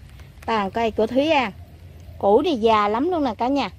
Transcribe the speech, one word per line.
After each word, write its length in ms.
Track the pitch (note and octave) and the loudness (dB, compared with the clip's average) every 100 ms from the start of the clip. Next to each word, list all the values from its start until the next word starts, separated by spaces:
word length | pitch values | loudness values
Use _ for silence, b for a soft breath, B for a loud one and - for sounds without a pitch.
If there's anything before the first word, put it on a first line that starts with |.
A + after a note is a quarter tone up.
| B B B - - | B B B -14 -4
Tàn 260 | A3+ F#3+ | -2 -2
cây 200 | A3+ A#3 | -2 -2
của 160 | G#3 A3 | 0 0
Thúy 220 | B3 D4+ | 0 2
An. 220 | D4 A3+ - - - - - - - | 0 0 -6 -18 -20 -20 -20 -20 -4
Củ 220 | G3 A3 | 2 4
thì 120 | D#4+ C4 | 4 0
già 320 | A3+ A3 G#3 | 2 2 2
lắm 220 | A3 D#4+ | 0 -2
luôn 140 | F4 | 0
nè 100 | C#4 G3 | -2 -2
cả 100 | A#3+ | -2
nhà. 220 | C#4 G3+ | -2 -4